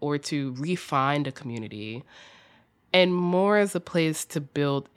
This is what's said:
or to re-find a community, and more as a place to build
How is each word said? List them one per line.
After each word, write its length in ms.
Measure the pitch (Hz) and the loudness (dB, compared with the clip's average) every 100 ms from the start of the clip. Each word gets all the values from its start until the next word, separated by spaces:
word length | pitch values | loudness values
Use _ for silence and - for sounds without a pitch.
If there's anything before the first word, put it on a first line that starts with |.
or 160 | 147 147 | -4 -4
to 340 | - 151 135 127 | -4 -4 -4 -4
re-find 680 | 156 180 - 143 135 147 135 | -4 -4 -2 0 2 0 -2
a 60 | |
community, 720 | 135 123 117 107 107 107 117 - - - - - _ _ _ _ | -8 -10 -10 -10 -10 -10 -12 -14 -20 -20 -20 -20 _ _ _ _
and 240 | 185 185 180 | 4 6 4
more 400 | 175 180 196 208 | 2 2 4 4
as 180 | 202 175 | 2 -2
a 40 | |
place 460 | - 170 160 151 - | -2 0 0 -2 -6
to 160 | 151 | -6
build 480 | 143 147 143 139 135 | -4 -2 0 0 -4